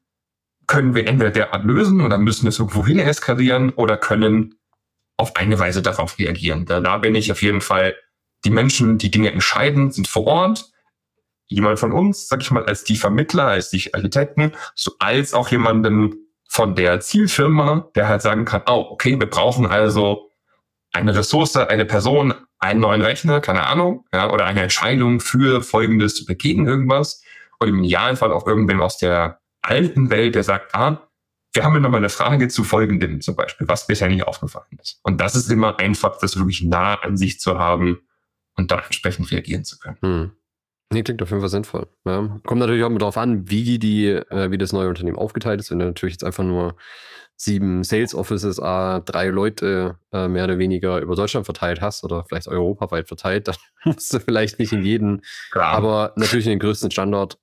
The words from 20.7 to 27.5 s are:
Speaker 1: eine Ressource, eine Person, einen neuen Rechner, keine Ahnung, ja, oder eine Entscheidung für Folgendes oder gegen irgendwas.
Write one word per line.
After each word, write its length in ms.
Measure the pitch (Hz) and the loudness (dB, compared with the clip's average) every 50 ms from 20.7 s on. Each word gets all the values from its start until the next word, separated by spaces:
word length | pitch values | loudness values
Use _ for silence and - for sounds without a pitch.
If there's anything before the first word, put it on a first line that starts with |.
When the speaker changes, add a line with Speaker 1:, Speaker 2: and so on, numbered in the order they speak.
| _ _ _ _ - | _ _ _ _ -4
Speaker 1:
eine 220 | 87 101 107 101 | -2 0 2 2
Ressource, 420 | 107 101 - - 156 160 147 - | 2 0 2 2 2 2 2 2
eine 280 | 135 117 - 110 107 107 | 2 2 2 2 0 0
Person, 480 | 101 104 104 95 131 143 147 139 135 - - - _ _ - | 0 0 0 2 2 2 4 2 2 0 -4 -8 _ _ -6
einen 220 | 95 95 104 113 | -2 0 2 2
neuen 220 | 110 104 104 107 104 | 2 4 2 2 2
Rechner, 400 | 110 135 - - 160 147 147 147 | 0 0 0 0 0 2 2 0
keine 240 | - 139 90 76 | 0 0 0 0
Ahnung, 400 | - 139 165 175 180 214 254 - _ - | 0 0 2 2 0 -2 -4 -6 _ -2
ja, 180 | 92 98 - - | -2 0 0 2
oder 140 | 107 95 | 0 0
eine 160 | 92 98 101 92 | 0 0 0 0
Entscheidung 580 | 92 - - - 113 131 131 123 120 120 117 | 0 0 -2 0 0 2 2 2 2 2 0
für 400 | - - - 131 139 139 131 120 | 0 0 2 4 4 4 2 2
Folgendes 640 | 117 - - 110 113 110 113 107 104 104 - - - | 0 0 0 0 2 2 2 2 2 2 0 -2 -6
oder 100 | - 92 | -6 -6
gegen 320 | - - 143 175 180 156 | -4 -2 -2 0 0 2
irgendwas. 560 | 123 131 139 135 127 131 143 151 - - - _ - - - - _ | 2 2 2 2 2 2 2 0 -2 -6 -10 _ -20 -20 -20 -20 _